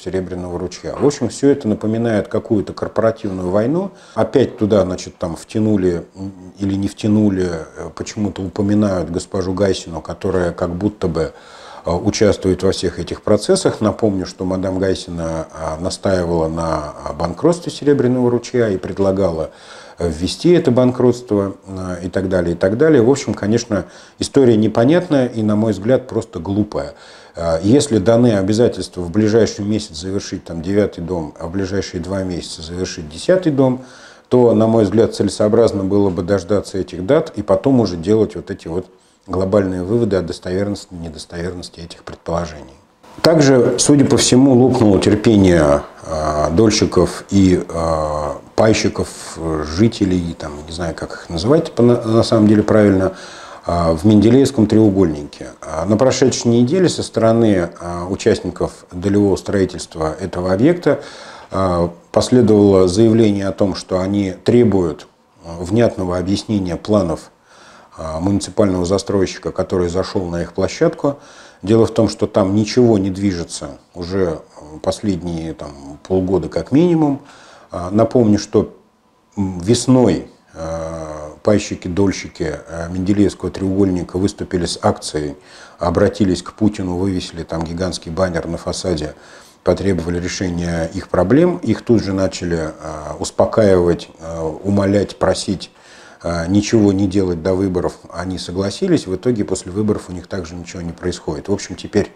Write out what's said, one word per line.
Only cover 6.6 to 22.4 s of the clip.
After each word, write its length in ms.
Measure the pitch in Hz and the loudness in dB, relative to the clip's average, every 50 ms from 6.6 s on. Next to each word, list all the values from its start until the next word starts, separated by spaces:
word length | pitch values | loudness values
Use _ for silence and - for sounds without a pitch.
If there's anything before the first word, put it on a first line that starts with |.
| 98 98 98 | -4 -4 -2
не 120 | 98 98 101 | -2 -4 -4
втянули, 640 | - - - 107 104 107 107 104 95 95 92 90 | -4 -2 0 2 4 4 4 4 2 0 0 -2
э, 400 | 85 80 78 - - 80 82 82 - | -4 -6 -10 -12 -14 -14 -14 -12 -12
почему-то 460 | - - - - 110 104 98 85 - | -12 -12 -10 -6 -4 -4 -4 -4 -6
упоминают 680 | 95 90 - - 104 101 104 104 107 101 95 90 80 80 | -8 -6 -4 -2 0 2 2 2 2 2 0 -2 -4 -4
госпожу 440 | 85 90 - - - 98 87 95 95 | -4 -6 -6 -4 -4 -4 -4 -2 -2
Гайсину, 460 | 92 101 95 92 - - 87 82 76 | 0 0 0 0 -2 -6 -10 -12 -10
которая 540 | - - 85 - - 98 92 95 87 85 85 | -10 -10 -10 -6 -4 -2 0 0 0 -2 -2
как 200 | - 92 87 87 | -4 -4 -4 -2
будто 360 | 87 101 104 104 - - 90 | -2 -2 -4 -2 -2 -4 -4
бы, 240 | 78 82 78 76 - - - - - - - - - - - | -2 -2 -4 -4 -6 -12 -20 -20 -20 -20 -20 -20 -20 -10 -6
э, 60 | 87 | -4
участвует 720 | 85 87 92 104 98 - 110 101 90 - - 95 90 - 95 | -4 -2 0 -2 0 2 2 2 2 2 0 0 0 2 0
во 80 | 95 | 0
всех 260 | 90 - - 87 - - | -2 -2 -4 -6 -6 -6
этих 240 | 82 - - - - | -8 -8 -10 -6 0
процессах. 580 | 104 107 104 - - 190 185 - 143 - - | 0 0 2 2 2 0 2 2 0 -2 0
Напомню, 440 | 110 104 95 - 120 107 101 95 87 | -2 -2 0 0 -2 -2 0 -2 -4
что 200 | 90 - - 95 | -6 -8 -6 -4
мадам 340 | 92 95 92 92 95 92 92 | -4 -2 -2 -2 -4 -2 0
Гайсина, 680 | 95 95 92 87 - - 87 85 82 82 82 80 80 - | 0 0 0 -2 -4 -8 -8 -6 -6 -4 -6 -6 -8 -10
а, 260 | - 78 80 80 78 78 | -10 -10 -8 -8 -6 -6
настаивала 680 | 90 92 - - - 104 95 90 87 85 85 82 80 80 | -6 -6 -6 -4 -2 0 0 0 0 0 0 0 0 -2
на, 460 | 80 82 82 82 80 78 76 73 - - - | -2 -4 -4 -4 -4 -4 -6 -8 -12 -12 -12
а, 80 | - 76 | -10 -8
банкротстве 600 | 76 - 82 85 - - 165 170 170 - 151 - | -6 -6 -6 -4 0 2 2 2 0 -4 -10 -10
Серебряного 580 | - 139 143 147 135 123 123 127 127 123 120 | -2 0 2 2 4 2 2 2 2 2 2
ручья 380 | 120 120 120 - - 123 117 107 | 2 0 -2 -2 0 0 0 0
и 80 | 95 90 | 0 -2
предлагала, 720 | - 92 90 98 98 95 95 98 98 87 82 80 78 76 - - - - - - - - - - | -4 -6 -2 0 0 0 2 2 0 0 -2 -4 -6 -8 -10 -16 -20 -20 -20 -20 -20 -18 -8 -6
э, 120 | 85 85 | -4 -4
ввести 420 | 78 78 92 - - - - 170 | -2 -2 -4 -4 -4 0 2 4
это 200 | 175 165 - 135 | 4 4 4 2
банкротство, 840 | 120 123 127 127 123 - 123 123 120 - - - 104 101 98 98 90 - - 95 | 2 4 4 2 2 2 2 2 2 0 -2 -2 0 0 0 -2 -6 -10 -14 -14
э, 380 | 95 92 90 90 90 87 90 | -12 -8 -8 -8 -8 -8 -8
и 40 | 90 | -6
так 200 | - 98 95 92 | -4 -4 -2 0
далее, 240 | 92 92 | 0 0